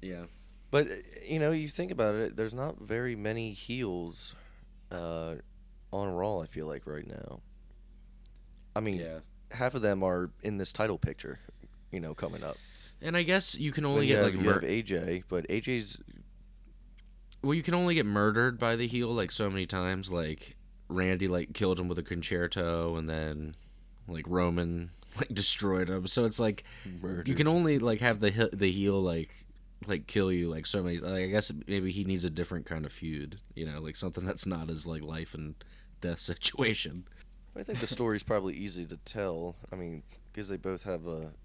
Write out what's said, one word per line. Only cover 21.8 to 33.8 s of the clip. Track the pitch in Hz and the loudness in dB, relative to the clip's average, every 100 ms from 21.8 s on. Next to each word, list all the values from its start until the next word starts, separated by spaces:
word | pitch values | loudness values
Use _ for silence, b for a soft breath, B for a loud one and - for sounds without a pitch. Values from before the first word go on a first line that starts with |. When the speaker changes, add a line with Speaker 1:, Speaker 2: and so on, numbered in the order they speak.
Speaker 1:
him | 90 | 2
with | 87 | -2
a | |
concerto, | 82 87 85 90 87 - 85 85 85 82 | -2 -4 0 0 0 0 0 2 0 0
and | 78 | -2
then, | 80 78 76 78 78 b b b - - | -2 -2 -4 -8 -10 b b b -18 -10
like, | 85 80 | -8 0
Roman, | 90 87 87 85 85 85 - | 4 4 4 2 -2 -6 -12
<laughs> | - - | -16 -6
like, | - | -4
destroyed | 101 98 - 104 92 90 | 0 2 2 2 2 2
him. | 95 92 | 0 0
So | - | 2
it's | 117 104 | 4 4
like, | 113 104 - B - 90 | 2 0 -6 B -12 -8
Speaker 2:
Murdered. | 90 90 87 | -6 -4 0
Speaker 1:
you | |
can | 135 151 | 4 6
only, | 170 165 143 | 6 6 6
like, | 120 107 | 4 6
have | 120 107 | 6 6
the | 104 | 4
he-, | 101 113 | 6 4
the | 98 98 | 6 4
heel, | 92 98 98 | 6 4 4
like, | 92 82 78 - - - - - - | 4 2 -2 -8 -20 -20 -20 -16 -4
like, | 92 - | -4 0
kill | - 95 | 2 4
you, | 90 85 | 4 2
like, | 78 80 | -2 -2
so | 101 | 0
many, | 90 85 | 0 -2
like, | - 95 | -2 -2
I | 92 | 2
guess | 104 104 73 - | 2 0 -4 -2
maybe | 98 95 | -2 0
he | 92 | -2
needs | 92 95 | 0 0
a | 87 | 0
different | 78 87 90 - | -2 -4 -4 -6
kind | 82 73 | -6 -6
of | |
feud, | - 80 76 73 76 - - | -8 -6 -6 -6 -12 -14 -8
you | 80 | -8
know, | 73 | -6